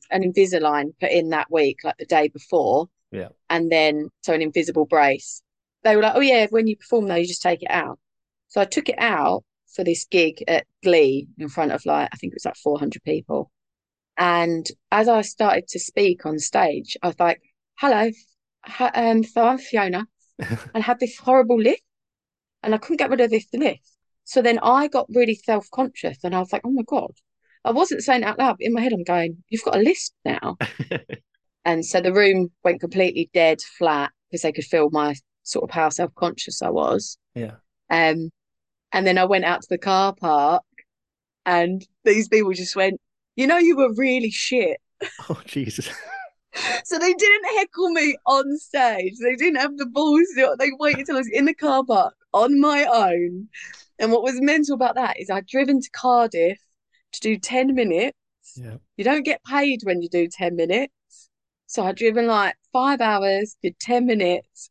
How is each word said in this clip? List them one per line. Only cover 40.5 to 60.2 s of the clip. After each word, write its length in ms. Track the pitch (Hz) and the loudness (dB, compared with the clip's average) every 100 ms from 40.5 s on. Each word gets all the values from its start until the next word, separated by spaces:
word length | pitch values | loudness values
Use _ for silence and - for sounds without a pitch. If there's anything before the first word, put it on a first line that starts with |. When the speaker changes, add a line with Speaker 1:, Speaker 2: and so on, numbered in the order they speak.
| 180 - _ - _ _ _ _ _ | 0 -4 _ -20 _ _ _ _ _
Speaker 1:
and 400 | 185 175 175 190 - _ | 0 0 0 -4 -10 _
these 240 | 220 214 214 | 2 2 2
people 240 | 220 196 | 2 2
just 240 | 180 180 196 | -4 -6 -2
went, 240 | 190 196 _ _ _ | -2 -2 _ _ _
"You 140 | - 262 | -2 2
know, 100 | 349 | 4
you 180 | 339 277 | 4 4
were 160 | 254 | 2
really 360 | 220 269 254 220 | 2 0 0 -2
shit." 500 | - - 247 175 - _ - - - - | -4 -2 0 0 -4 _ -14 -14 -12 -10
Speaker 2:
Oh, 120 | - | -10
Jesus. 440 | - 143 120 - - | -8 -8 -6 -8 -10
<laughs> 60 | - - 784 740 _ _ - - - | -12 -14 -16 -16 _ _ -8 -6 -6
Speaker 1:
So 140 | - 320 | -6 -2
they 140 | 359 | 0
didn't 440 | 359 415 415 370 427 | 2 4 4 0 -2
heckle 320 | 392 330 359 | -2 -2 -2
me 260 | 330 294 - | 0 0 -2
on 320 | - 269 277 294 | 0 0 0 -6
stage. 560 | - 277 240 185 185 240 | -6 0 0 0 -6 -4
They 140 | 240 254 | -2 0
didn't 240 | 349 269 | 0 0
have 160 | 285 285 | -4 -6
the 80 | 247 | -6
balls 400 | 277 302 302 370 | -2 2 4 2
to 60 | 262 | 2
do 160 | 262 | 0
it. 60 | 247 | 0
They 120 | 277 269 | -4 -2
waited 260 | 294 262 269 | -2 -2 -4
till 100 | 262 | -4
I 20 | |
was 100 | 233 | -2
in 140 | 240 | 0
the 80 | 294 | 0
car 320 | 311 294 269 | 0 0 0
park 300 | 254 202 170 _ _ | 0 0 0 _ _
on 280 | 196 247 277 | 0 2 4
my 240 | 302 285 | 2 2
own. 640 | 285 233 190 175 175 180 214 - - - _ - | 2 2 2 0 -2 -6 -14 -18 -20 -20 _ -4
And 120 | 220 | 0
what 120 | 226 | 2
was 180 | 254 254 | 0 0
mental 340 | 277 311 285 | 2 2 0
about 200 | 254 247 | 0 0
that 240 | 254 226 - | 0 -4 -4
is 80 | 196 | -6
I'd 180 | 196 190 | -6 -2
driven 360 | 262 277 269 | -2 2 0
to 80 | - | -2
Cardiff 680 | - 254 240 226 170 170 202 _ _ _ _ _ | -4 2 2 2 2 0 0 _ _ _ _ _
to 80 | - | -6
do 160 | 220 214 | -4 -4
ten 360 | - 254 269 | -2 0 0
minutes. 420 | 254 220 165 262 - _ _ - | 0 0 0 -2 -6 _ _ -20
Speaker 2:
Yeah. 220 | 127 117 117 _ - | -20 -18 -18 _ -4
Speaker 1:
You 80 | |
don't 200 | 220 294 | -2 0
get 200 | 294 - | -2 -4
paid 360 | 240 285 285 240 | -4 -2 -2 -2
when 180 | 196 180 | -2 -4
you 80 | 170 | -2
do 200 | 175 | -2